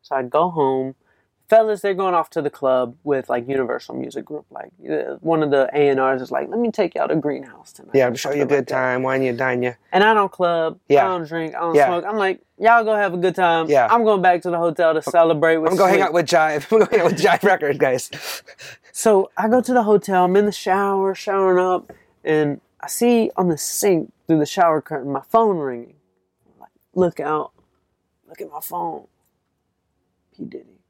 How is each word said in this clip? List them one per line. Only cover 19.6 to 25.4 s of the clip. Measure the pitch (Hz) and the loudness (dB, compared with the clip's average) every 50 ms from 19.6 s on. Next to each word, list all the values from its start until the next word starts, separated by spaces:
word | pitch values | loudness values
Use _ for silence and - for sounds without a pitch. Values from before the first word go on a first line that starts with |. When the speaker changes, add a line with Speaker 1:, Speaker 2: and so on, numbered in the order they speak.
Speaker 1:
to | 247 254 254 | 2 2 0
the | 247 | 0
hotel. | 214 208 208 202 202 196 196 185 180 | 2 4 2 2 2 0 2 2 2
I'm | 180 185 | 4 4
in | 202 208 | 2 2
the | 208 | 2
shower, | 190 - - 208 185 196 202 196 196 190 190 196 190 | -4 -6 -2 -2 0 0 0 0 0 0 -2 -2 -4
showering | - - 208 196 196 190 185 185 180 | -6 -6 -4 -2 0 2 2 2 2
up, | 185 185 185 170 - - - _ _ _ _ _ _ | 2 0 -2 -4 -4 -12 -20 _ _ _ _ _ _
and | 156 156 151 151 147 143 - _ _ _ _ | -2 0 0 0 -2 -4 -6 _ _ _ _
I | - - | -12 -12
see | - - 233 240 240 233 220 - - | -4 0 2 2 4 2 0 0 -2
on | - 185 175 | -2 0 0
the | 160 147 | -2 -4
sink | - - - - - 208 180 160 - - _ _ _ | -6 -8 -6 -2 0 0 0 0 -2 -8 _ _ _
through | - 165 156 | 0 0 0
the | 151 | 0
shower | - - 196 175 165 156 156 | -2 0 0 2 2 2 0
curtain | - - 156 143 123 143 | -4 -6 -10 -10 -8 -6
my | 139 135 - _ | -8 -8 -6 _
phone | - 226 | 2 2